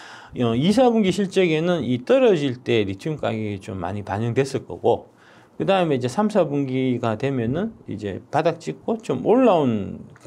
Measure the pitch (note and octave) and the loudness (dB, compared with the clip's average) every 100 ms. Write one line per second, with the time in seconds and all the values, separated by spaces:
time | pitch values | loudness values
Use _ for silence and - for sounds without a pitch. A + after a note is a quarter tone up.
0 | - - - - A#2+ A#2 E3 G#3+ B3+ A3+ | -20 -20 -12 -2 0 2 2 4 4 4
1 | F#3+ F3+ G3 F#3+ F3+ D#3 E3+ E3+ A#2 B2 | 2 0 0 2 2 2 0 0 0 -2
2 | - C4 B3 F3 C#3 B2 - A#2 G2 G2 | 2 4 4 4 0 -4 0 0 0 -4
3 | D#3+ D3 A2+ A2+ G#2+ G2+ G#2 F#2+ F2 G#2 | -8 -4 -4 -4 -4 -8 -10 -8 -6 -6
4 | G2 G2 A#2 A#2 C#3 B2 - F2 A2 A2+ | -6 -4 0 0 0 -4 -8 -2 2 2
5 | - _ - - - - D#3 F#3+ E3+ C3+ | -2 _ -20 -20 -18 -4 0 2 2 0
6 | B2 D#3+ G#3+ G#3+ D#3 C#3+ C3+ C3 C3 B2 | 0 0 2 2 2 0 -2 0 0 0
7 | A#2 G#2+ C#3 C3 A2+ D3+ A3+ - - G#2 | 0 -2 -2 -2 -2 -2 -4 -8 -12 -8
8 | G2+ F#2 - C#3+ D#3+ D#3+ - - - A3+ | -8 -8 -4 -2 0 -2 -6 -8 -6 -6
9 | - C3+ G#2 A#3 B3+ F3 C3+ G#2+ F#2 F2+ | -4 -2 2 4 6 4 2 0 -4 -10
10 | - - | -16 -20